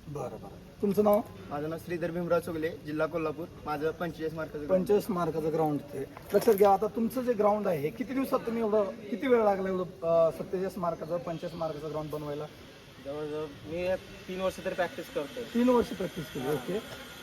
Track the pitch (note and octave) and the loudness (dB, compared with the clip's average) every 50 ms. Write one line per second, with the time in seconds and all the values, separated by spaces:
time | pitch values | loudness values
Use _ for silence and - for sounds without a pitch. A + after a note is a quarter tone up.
0 | - - C#3+ C#3+ C3 A#2+ A2 G#2 G2+ G2 - - - - - - - G3+ F#3+ G3+ | -14 -10 -8 -8 -8 -8 -8 -10 -14 -14 -16 -16 -18 -16 -8 -2 0 2 4 6
1 | G#3 G#3+ G#3 G#3+ A3+ - - - - - - D3 D3 D#3 E3 D#3+ - - F3 E3+ | 6 6 6 4 4 -2 -10 -14 -12 -8 -6 -4 -4 -4 -6 -6 -6 -6 -4 -2
2 | E3 E3+ E3 F3+ F3 E3 E3+ E3+ E3 - E3 D#3+ D#3 E3 F3 C#3+ - D3+ D3+ D3+ | -2 -2 -2 -2 2 2 2 2 2 0 -4 -2 -2 -4 -4 -6 -8 -6 -2 0
3 | D#3 D#3 D#3+ E3+ D#3+ D#3 D3 D3+ D3+ - - - - D3 D3+ C#3+ D3+ D#3+ D#3 - | 0 0 0 -2 -2 -2 -4 -4 -8 -10 -12 -10 -6 -6 -4 -2 -2 -2 -2 -2
4 | F3+ E3+ D3+ - D#3+ D#3+ D#3 D#3+ D#3 D3+ - D3+ D3 C#3+ C#3+ - F3+ G3+ G#3 G3+ | -4 -6 -4 -4 -4 -4 -4 -4 -8 -6 -6 -6 0 2 2 4 6 6 4 4
5 | - - G3 F3+ E3+ D#3+ D#3 D#3+ D#3 D#3+ D3+ E3 D#3+ D#3 D3 C3+ - - - C3+ | 4 2 0 0 2 0 0 0 0 0 2 2 2 2 2 0 -2 -4 -8 -8
6 | C3+ - - - - - - G3+ - A#3 G#3+ F#3 G#3 G3+ G3 F#3 G#3 G#3 - A#3+ | -8 -8 -10 -16 -6 2 2 4 6 6 6 8 8 8 8 6 4 0 0 0
7 | A3+ A3 - C4 B3 B3 A#3+ G3 G#3 G3+ G#3 G#3+ G3+ G3 F3 C#3+ C#3 D#3 - - | -2 0 0 0 0 0 2 4 4 4 4 4 2 0 0 0 0 -2 -2 -4
8 | B3 F#3+ C4 C4+ C4+ - C4+ A#3+ - A#3 A3+ A#3 A3+ G#3 G#3 A3 G3+ F#3+ - - | -6 -4 -2 -2 0 2 0 0 0 0 -2 0 2 4 4 4 2 2 -2 -8
9 | - - B3 G3 D4 C4+ B3 A#3 A3 G3+ G3+ F#3+ F#3+ F#3+ F#3+ F#3 F#3 F3 F3+ - | -8 -8 -6 -2 2 4 6 6 6 4 4 2 0 0 0 -2 -2 -4 -6 -4
10 | E3+ E3 E3 E3 E3 D#3+ D#3 - F3 - - F#3 F#3+ F#3+ - - F3 E3+ E3 - | 0 4 6 6 6 6 4 0 -6 -4 -2 -2 -2 -2 -2 -2 -2 -2 -2 -2
11 | E3+ D3+ E3+ F3 E3+ F3+ E3 D#3 - F3 E3+ E3+ E3 D#3+ D3+ D3 D#3 D#3 D3 D#3 | -4 -4 -4 -4 -4 -4 -6 -6 -6 -8 -6 -4 -4 -4 -4 -6 -6 -6 -6 -4
12 | D#3 D3+ D3+ D3+ D3+ D3 D3 D3 D3+ D#3 - - - - - - - - - - | -4 -4 -6 -6 -6 -6 -6 -6 -6 -10 -12 -16 -20 -20 -20 -20 -20 -20 -20 -14
13 | B2 C#3 C#3+ D3+ D3+ D3 D3+ D3+ D#3 D3 C#3+ - - D3 D#3+ F3 F3+ F#3 F#3 F3+ | -10 -8 -8 -6 -6 -6 -6 -6 -6 -8 -10 -12 -12 -8 -6 -4 -2 -2 -2 -2
14 | - - - - - - F#3 F3+ F#3+ F#3 F3+ - E3+ F#3 F3+ - F3+ E3+ - - | -4 -10 -16 -14 -10 -8 -6 -2 -2 -2 -2 -2 -6 -4 -2 0 -2 -2 -2 -8
15 | E3 - - D#3+ D3 C4+ - B3+ A#3 - - A#3 B3 B3+ B3 A#3+ G#3+ - - F3 | -10 -6 -4 -4 -4 -4 -6 -10 -8 -2 2 4 6 6 6 6 4 2 -2 -4
16 | F#3+ E3+ - F#3+ C#3+ - - D3+ B2+ C3+ D3+ C3+ A#2+ - F3+ A3 A#3+ - - - | -4 -4 -4 -6 -8 -8 -6 -4 -2 -2 -2 -2 -2 -4 -4 -4 -6 -8 -14 -14
17 | - - - - | -14 -16 -16 -16